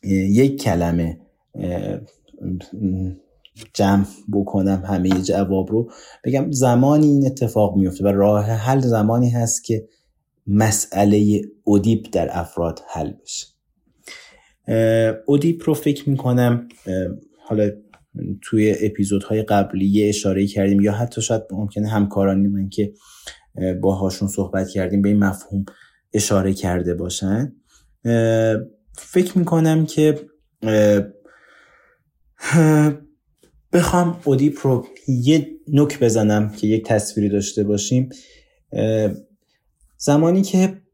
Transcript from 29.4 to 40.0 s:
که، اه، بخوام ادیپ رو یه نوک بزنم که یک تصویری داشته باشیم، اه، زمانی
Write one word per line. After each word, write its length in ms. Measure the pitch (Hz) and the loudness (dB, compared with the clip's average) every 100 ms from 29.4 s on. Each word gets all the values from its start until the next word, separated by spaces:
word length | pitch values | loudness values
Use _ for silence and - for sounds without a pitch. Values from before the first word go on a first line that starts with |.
| 170 165 160 160 156 | 0 2 2 2 0
که، 340 | - 151 147 - _ _ _ | 2 2 2 -6 _ _ _
اه، 400 | 110 107 104 104 101 - - _ _ _ _ _ _ _ _ _ _ _ - 165 156 151 151 143 - _ _ _ _ _ _ | 0 4 4 4 0 -10 -20 _ _ _ _ _ _ _ _ _ _ _ 0 4 6 6 4 0 -12 _ _ _ _ _ _
بخوام 440 | 175 160 175 170 170 - | 0 2 2 0 -2 0
ادیپ 420 | 131 147 147 139 | 2 2 0 0
رو 200 | 123 - - - | -2 -4 -14 -4
یه 400 | 127 123 156 147 - - | -2 2 2 0 -12 -2
نوک 320 | 143 143 - | 2 2 2
بزنم 500 | 117 107 107 107 107 | 0 2 2 2 0
که 180 | - 107 | -2 -2
یک 180 | 110 - | -2 0
تصویری 440 | 110 101 - 104 | -2 -2 -2 0
داشته 340 | 101 98 - | 0 -2 -2
باشیم، 460 | 101 104 - 127 131 - - - _ _ _ | 0 0 0 -2 -2 -8 -20 -20 _ _ _
اه، 400 | - 110 110 107 - - _ _ _ _ _ _ | -4 -2 0 -2 -4 -16 _ _ _ _ _ _
زمانی 440 | _ | _